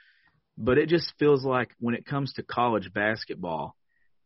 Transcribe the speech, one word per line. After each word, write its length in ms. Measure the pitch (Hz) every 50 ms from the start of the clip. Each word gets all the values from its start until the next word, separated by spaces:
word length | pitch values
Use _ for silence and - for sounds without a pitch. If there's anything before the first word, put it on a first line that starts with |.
| _ _ _ _ _ _ _ _ _ _ _
but 220 | - 107 123 127 143
it 100 | 156 156
just 240 | 170 170 - - - -
feels 260 | 151 147 143 135 131
like 280 | 139 131 127 117 - _ -
when 160 | 120 117 120
it 100 | - -
comes 280 | - 143 139 139 131 -
to 100 | - -
college 500 | - - 120 120 123 113 104 92 95 92
basketball, 840 | 104 101 107 110 107 - - 80 82 90 90 87 76 71 78 - _ _ _ _ _ _ _ _ _ _